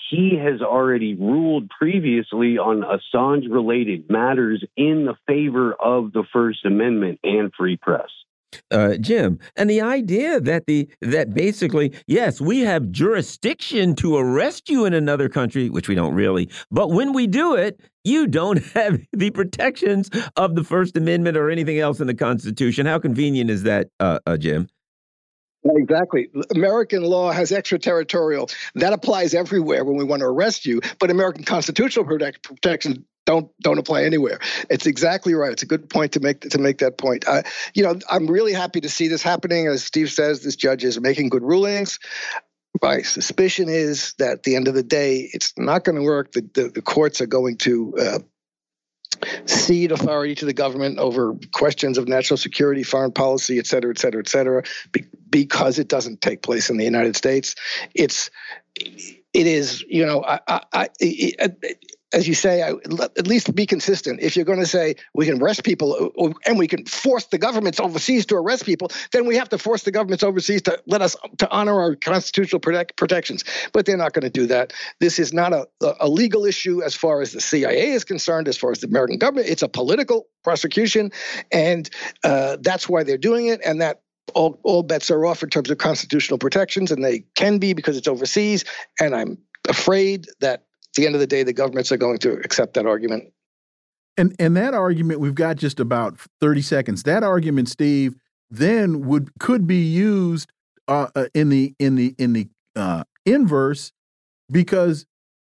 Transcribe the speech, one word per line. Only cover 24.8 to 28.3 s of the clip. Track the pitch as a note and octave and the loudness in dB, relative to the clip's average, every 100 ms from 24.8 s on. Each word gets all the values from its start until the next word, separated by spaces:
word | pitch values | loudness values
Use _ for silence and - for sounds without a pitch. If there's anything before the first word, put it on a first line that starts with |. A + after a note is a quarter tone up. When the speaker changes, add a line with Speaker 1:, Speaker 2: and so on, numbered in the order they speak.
| _ _ _ _ _ _ _ _ D3 | _ _ _ _ _ _ _ _ 2
Speaker 3:
Exactly. | D3+ C#3 D#3 F3 D3+ B2 C#3 C#3+ | 2 4 2 2 -2 -4 -6 -2
American | E3 F#3+ A3 A3+ G3 | 2 2 2 0 0
law | E3+ F3+ F3+ | 0 0 0
has | D#3+ - | 0 0
extraterritorial. | G3 - F3+ - E3+ D#3 F3+ D#3+ | -2 -2 -2 0 0 0 -2 0